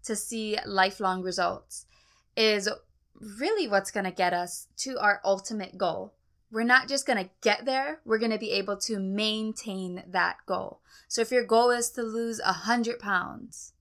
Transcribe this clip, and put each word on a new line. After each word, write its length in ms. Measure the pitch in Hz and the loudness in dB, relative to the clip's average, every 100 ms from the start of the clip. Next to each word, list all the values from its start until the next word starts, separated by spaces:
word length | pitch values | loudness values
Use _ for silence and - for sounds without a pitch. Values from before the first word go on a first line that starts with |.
to 120 | - | -6
see 440 | 214 - 226 214 208 - | -6 -6 -6 -2 -4 0
lifelong 560 | 196 190 196 196 185 | 2 2 2 -2 0
results 640 | 185 180 175 185 _ - - _ _ _ _ - | -2 0 0 -2 _ -18 -18 _ _ _ _ 2
is 320 | 220 208 196 - _ _ _ | 4 4 0 -6 _ _ _
really 520 | _ 214 202 302 427 277 | _ -18 -4 0 0 2
what's 260 | 196 196 | 2 2
gonna 200 | 208 190 | -4 -4
get 220 | 185 180 | 0 0
us 320 | 175 175 - - - | 2 -4 -8 -14 -10
to 200 | 269 254 | -6 2
our 240 | 208 202 | 2 2
ultimate 540 | 196 196 190 220 190 185 | 2 0 0 -8 -8 -2
goal. 340 | 185 160 190 _ _ _ _ | -2 -2 -8 _ _ _ _
We're 140 | 220 | -2
not 240 | 233 254 240 | 6 6 6
just 180 | 277 - | -4 0
gonna 240 | 226 185 _ | 0 0 _
get 240 | 226 208 | 2 2
there, 380 | 240 262 277 311 | 2 0 -2 -6
we're 140 | - 220 | 0 2
gonna 180 | 226 214 | 2 0
be 140 | 226 | 0
able 260 | 196 196 202 | -2 -2 -4
to 200 | - 208 | -2 -2
maintain 1040 | 190 196 214 214 220 220 220 190 185 180 180 | -2 0 0 0 -4 -6 -8 -8 -6 -8 -4
that 380 | 180 175 - | 0 0 -2
goal. 380 | - 185 190 - _ - _ | -4 -4 -4 -12 _ -20 _
So 140 | - | -2
if 80 | 226 | 2
your 140 | 247 | 2
goal 260 | 202 226 240 | 4 6 6
is 180 | 240 233 | 4 0
to 100 | - | -4
lose 380 | 226 220 233 220 | -4 -2 -4 -2
a 120 | - | -2
hundred 460 | 185 220 240 226 240 | -2 0 0 0 -4
pounds 760 | 202 185 - - - - - _ | -2 0 -2 -10 -16 -16 -18 _